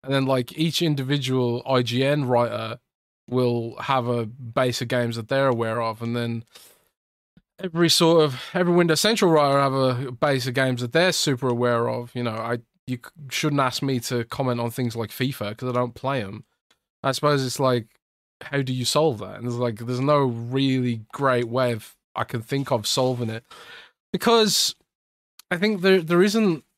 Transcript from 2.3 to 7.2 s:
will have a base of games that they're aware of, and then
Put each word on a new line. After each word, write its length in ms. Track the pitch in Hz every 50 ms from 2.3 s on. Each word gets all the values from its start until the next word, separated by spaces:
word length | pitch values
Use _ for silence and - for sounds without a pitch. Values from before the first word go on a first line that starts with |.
| 123 120 120 113 107 110 110 110 117 123 _ _ _ _ _ _ _ _ _ -
will 460 | 120 127 127 120 120 120 113 117 -
have 300 | - - - 139 131 120 120
a 180 | 123 120 113
base 560 | 110 120 139 127 117 117 139 131 127 117 -
of 60 | 123 117
games 280 | 127 123 120 117 113
that 120 | 117 110 -
they're 200 | 135 135 139 135
aware 320 | 123 113 117 113 113 120
of, 220 | 117 113 110 113
and 120 | 117 117 120
then 280 | 120 120 117 117 113 113 _ _ - - - _ _ _ _ _ _ _ _ _ _